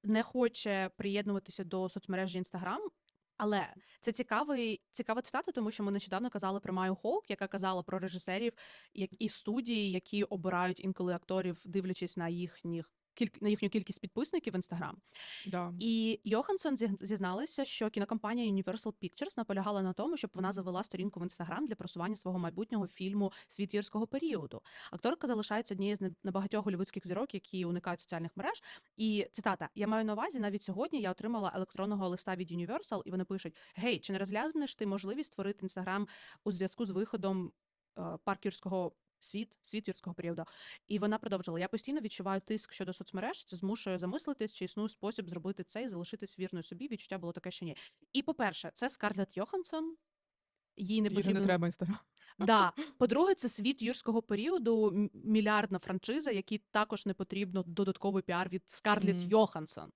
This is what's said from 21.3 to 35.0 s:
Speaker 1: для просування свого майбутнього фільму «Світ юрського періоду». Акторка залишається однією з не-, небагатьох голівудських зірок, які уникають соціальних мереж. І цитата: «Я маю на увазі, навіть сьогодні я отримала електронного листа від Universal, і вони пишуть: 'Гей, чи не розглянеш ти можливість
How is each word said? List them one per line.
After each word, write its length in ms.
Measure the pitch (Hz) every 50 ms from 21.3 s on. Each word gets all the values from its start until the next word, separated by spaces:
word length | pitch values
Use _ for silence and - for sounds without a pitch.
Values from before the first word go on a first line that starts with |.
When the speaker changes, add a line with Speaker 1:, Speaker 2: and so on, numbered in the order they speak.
| - - 175 160 180 220 311
Speaker 1:
для 80 | 247 214
просування 420 | - 190 175 - 170 170 190 214
свого 220 | - - 185 185 180
майбутнього 480 | 175 170 170 175 226 - - 208 196
фільму 460 | 180 - - 185 190 196 208 202 190 - - - _
«Світ 260 | - - 202 190 -
юрського 320 | 202 202 - - 214 226
періоду». 560 | - - 277 330 320 254 175 147 131 - 110 _ - - - - -
Акторка 360 | - 175 - 240 330 - -
залишається 480 | 254 240 214 214 - 208 220 226 - 202
однією 220 | 185 196 202 208
з 40 | 196
не-, 100 | 196 185 170 _ -
небагатьох 400 | 196 180 196 196 202 - 214 208
голівудських 420 | 214 185 175 196 - - 190 -
зірок, 280 | 175 180 196 262 - -
які 300 | 190 - - - 185 180
уникають 360 | 170 175 175 - 180 175 170
соціальних 360 | - - 180 165 165 165 _
мереж. 260 | - - 320 453 - - - - - _ _ _
І 300 | - 220 220 214 208 190 -
цитата: 360 | - - - 214 190 - 160 - _
«Я 120 | 208 208
маю 180 | 214 220 220 220
на 80 | 214
увазі, 280 | 208 208 277 403 320 254
навіть 220 | 208 208 196 202
сьогодні 380 | - - 185 196 269 330 330 269
я 100 | 208 185
отримала 420 | 180 - - 220 240 220 196 180 -
електронного 540 | 185 185 - - - 190 208 208 202 190 180
листа 280 | 180 180 - 208 185
від 160 | 180 185 165
Universal, 500 | 170 175 175 185 240 330 - - 226 190 -
і 60 | -
вони 140 | 180 185 180
пишуть: 320 | - 196 185 - 170 - - - - -
'Гей, 220 | - 190 247 220 -
чи 120 | - -
не 60 | 196 190
розглянеш 560 | 196 190 202 214 262 311 320 311 285 269 -
ти 120 | - 220
можливість 460 | 196 196 196